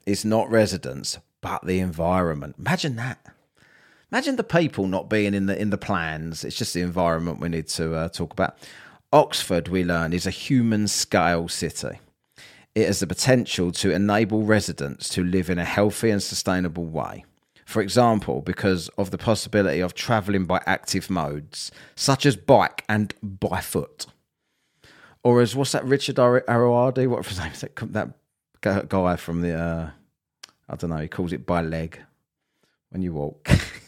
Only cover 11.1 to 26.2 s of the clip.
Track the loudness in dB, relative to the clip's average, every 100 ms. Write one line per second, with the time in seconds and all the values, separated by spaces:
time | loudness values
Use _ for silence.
11.1 | 2 4 2 -2 -4 -6 -6 -8 -10 _
12.1 | _ _ -20 -20 -20 _ 0 0 0 -2
13.1 | 0 4 4 2 0 0 0 0 2 2
14.1 | 2 2 2 4 4 2 -4 -8 -8 -6
15.1 | -2 2 2 2 -2 0 2 2 2 0
16.1 | 2 -2 -4 -2 0 -2 -4 -6 -6 -6
17.1 | -10 -18 _ _ _ -6 -4 2 4 4
18.1 | 4 0 -4 -4 -2 0 0 -2 -4 -4
19.1 | -2 0 0 2 2 2 2 -2 -4 0
20.1 | 0 2 0 0 0 0 -2 -2 -4 -2
21.1 | -2 -2 -6 -10 -12 -14 -14 -20 -2 2
22.1 | 4 4 2 6 6 6 -2 -2 0 0
23.1 | -4 -12 -4 -2 -2 -2 -4 -4 -10 -16
24.1 | _ _ _ _ _ _ _ -20 -20 -20
25.1 | _ 4 6 4 2 -2 -2 0 0 0
26.1 | 2